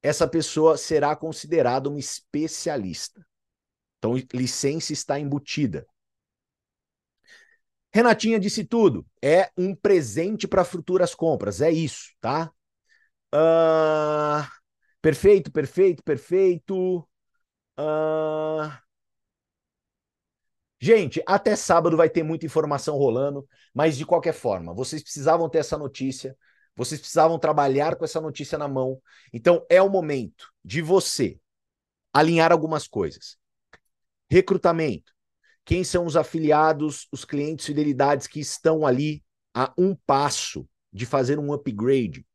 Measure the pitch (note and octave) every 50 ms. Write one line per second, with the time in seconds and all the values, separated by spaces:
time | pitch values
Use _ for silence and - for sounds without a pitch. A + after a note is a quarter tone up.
0 | - C#3+ D3 - E3+ C#3+ - E3 D3+ - - D#3 D#3 D#3+ D#3 C#3 - - D#3+ D3+
1 | C#3+ D3 D3+ D3+ D#3 D#3+ D#3 - - D3 E3 D#3+ B2+ A#2+ B2 C3+ C3+ C#3+ C#3+ D3
2 | C3 - - - _ _ - D3 D#3 D#3 - - - E3+ D3+ C3+ G2 F#2 D#2+ -
3 | - - _ - E3+ _ _ _ _ _ _ _ _ _ _ _ _ _ _ _
4 | - A2 A#2+ C3 B2+ _ - B2 B2+ B2 - - - C#3 D3 E3 - - D#3 -
5 | - - C#3+ C#3+ D3+ C#3+ C#3 C#3+ C#3 - - D#3 D3 A#2 E2 D2 - _ _ _
6 | _ _ _ _ _ _ _ _ _ _ _ _ _ _ _ _ _ _ _ _
7 | _ _ _ _ _ _ - - _ _ _ _ _ _ _ _ _ _ - G#3
8 | A#3+ A#3+ A3 A3+ - A3 A3+ A3 F#3 G3+ - A3+ F#3 - - A#3 A3 F3+ A#2+ E2+
9 | - _ _ _ - C#3 D#3 F3+ F#3+ - _ - F3+ F#3+ F#3+ - _ G3+ G3 F3
10 | D3 A2+ G2 C#3+ E3 G3 A3 G#3 - - - F#3 F3 - - F3 D#3 - F3+ F#3
11 | F3+ - - - D#3+ E3 D3 - - G2+ G2 E2+ C#3+ E3 D#3+ D#3+ E3 C#3 - -
12 | - - _ _ - A2 C3+ D#3 E3 D#3 _ _ _ _ _ _ _ _ _ _
13 | _ _ _ _ _ _ - D3 D#3+ D#3+ E3 E3 E3 D#3+ D#3+ D#3+ D#3 D#3 D#3 D#3
14 | D3+ D3+ D3+ D3+ D3+ D3 D3 D3+ D3 - - _ _ _ _ _ _ _ _ _
15 | - D#3 - - - G3 G#3 G3 - - - D#3 C#3+ C3 - F3 F#3+ F#3+ E3+ -
16 | _ - D3 C3 - - F3 F#3+ G3 F#3 F3 E3 _ - G3 F#3 F#3 F#3 F#3 F3
17 | D#3 _ _ _ _ _ _ _ _ _ _ _ _ _ _ - D3 D#3 D3+ D#3
18 | D#3 D#3 D#3 D#3 D#3 D#3 D#3 D#3 D#3 D#3 D#3 D#3 D3+ D3+ C#3+ - _ _ _ _
19 | _ _ _ _ _ _ _ _ _ _ _ _ _ _ _ _ _ _ _ _
20 | _ _ _ _ _ _ _ _ _ _ _ _ _ _ _ _ A#2+ D#3 A3+ A3
21 | F3+ C3 - D#3+ - - F#3+ G3+ - A3+ G#3 - - - F#3 E3+ D#3+ F3 E3 D#3
22 | E3 D#3+ D#3+ E3+ D#3 D3+ E3 D#3 D#3+ D3 - D#3+ D#3 D3+ D3 C3+ - - D3 C#3
23 | C#3+ C3 A2+ B2 C3+ C#3+ C#3+ C#3 C#3 _ _ _ _ _ _ C3 D3+ D#3+ D3 B2+
24 | D#3 - F3 E3+ C3+ E3+ D#3 - - A#2 G2+ F#2 E2 E2+ E2+ G#2 C3 - D#3 D3+
25 | - - - D3 C3+ D#3 D#3+ E3+ E3 D#3 C3 D#3+ D3 - - D3+ D3+ C3 - -
26 | C3 C3+ C3 - - C3 C3 _ _ _ _ _ _ _ _ - B2 - D#3+ D3
27 | - - - E3 D#3+ E3 E3 D#3 - D#3 D3+ D3 C#3+ C#3 C3+ C#3 D3 D#3+ F3 -
28 | E3 D#3 - D#3+ D#3+ D#3 C3+ - D3 - - D3 D3 C#3+ C#3 C3+ C3 C3 C3 C3
29 | _ _ _ _ _ _ - A#2+ A2+ F3+ F3 E3 E3+ - E3+ F#3 F#3+ G3 G3 F#3
30 | E3 D3+ D3 C3+ A#2 F#2+ _ _ - - _ _ _ F2 G2 D#3 E3 D#3 F#3 F#3+
31 | - - - - B2+ F#2 - - _ _ _ _ _ _ _ _ _ _ _ _
32 | _ _ _ C#3+ D3+ D#3+ E3+ E3 E3 E3 E3+ E3 D#3 D#3 D#3+ D3+ - - - A2+
33 | F2+ D2+ C#2+ - - - - _ _ _ _ _ _ _ - _ _ _ _ _
34 | _ _ _ _ _ _ C#3 F3+ F#3+ - G3 F3 - F3 E3+ E3 D#3+ C#3+ G2+ D#2
35 | _ _ _ _ _ _ _ _ _ _ _ _ _ - - F3+ F#3 - - F3+
36 | F3 E3 C#3+ E3 D3 - - E3 D#3+ D3 D3+ D3+ D#3 D#3+ D#3 C#3+ D3+ D3+ C3+ -
37 | - _ - C3 - - - C#3+ C#3+ D3+ D#3+ C#3+ - - D3 D3 D3+ D3 C#3 B2+
38 | C#3 C#3 D3 C#3 C#3 - - D#3 C#3+ - - - _ E3 D#3+ D#3 D3+ C#3 B2+ B2+
39 | D3 D3+ D3+ D3 _ _ _ _ _ _ _ A#2 C3 - _ - F3+ G3 F#3+ -
40 | _ - C#3 C#3 C#3+ C#3+ - - - - - F#2+ C2 _ _ _ _ _ _ F#2
41 | B2 - - C3+ B2+ B2 C#3+ D3+ D3 C#3+ D3 C#3+ - - A2 G2+ A2 B2+ C3+ C3+
42 | A#2 F#2 C#2+ - - _